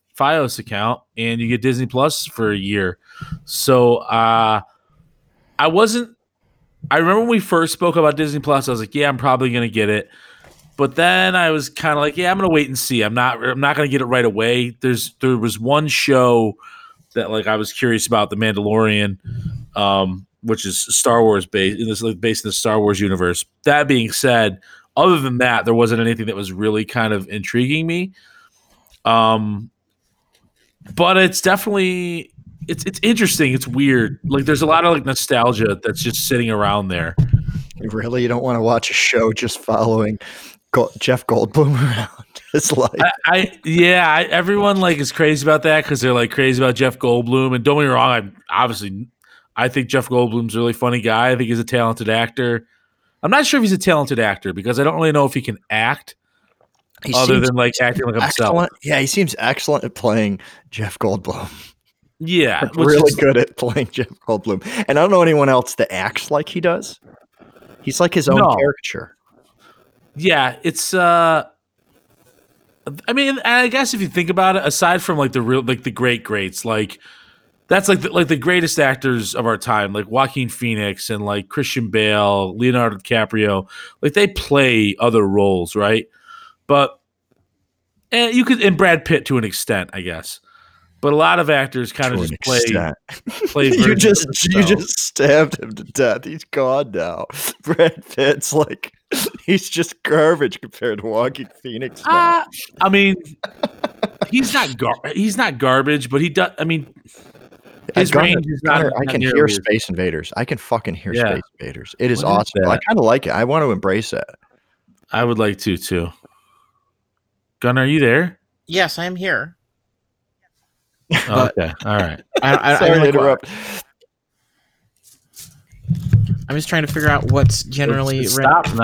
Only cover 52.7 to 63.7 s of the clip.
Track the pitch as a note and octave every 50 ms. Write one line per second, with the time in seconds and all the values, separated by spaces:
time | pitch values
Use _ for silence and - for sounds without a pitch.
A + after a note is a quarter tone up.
52.7 | _ _ _ _ _ _ _ _ _ _ - - A3+ C#4+ D4+ - - C#4+ A3+ G3+
53.7 | F#3+ F#3 - - E3+ D3+ C#3+ B2 C#3+ A#2 A2+ G#2 G2 - - G2 F2+ F#2 F#2+ A#2
54.7 | B2 A#2+ C#3 D3+ E3 D#3+ E3 D#3+ D3+ D3 C#3+ C3 - C3 A2+ - G#2+ G2+ _ -
55.7 | G#2+ A2 A2+ A#2+ C#3 - - - - _ _ _ _ _ _ _ _ _ _ _
56.7 | _ _ _ _ _ _ - A#2+ B2+ B2 B2+ B2+ C3 B2+ B2 B2+ B2 B2 B2 A#2+
57.7 | A#2+ - B2+ A#2+ A#2+ B2+ C3 A#2+ A2 A2+ A#2 C3+ - - A#2 G#2 E3+ E3+ F3 E3+
58.7 | - _ - C#3+ D3+ C3+ C3+ C3+ - G3+ G3 D3 - - A2 A#2 C3 - - -
59.7 | D3 C#3 - B2 - - - A#2 G#2 A2+ G#2+ G#2 G2 F#2 - - - - _ _
60.7 | - - A2 G2+ - - - G#2 F#2+ G#2 F#2+ - - - - F#2 - - - -
61.7 | _ _ _ _ _ _ _ _ _ _ D#3+ D#3+ F3+ F3 D3+ B2 G2 D2+ D3 -
62.7 | - E3 D#3+ C#3 D3+ D3 D#3 D3 C3+ - D3 C#3 C3+ A#2 - - - - - A#2+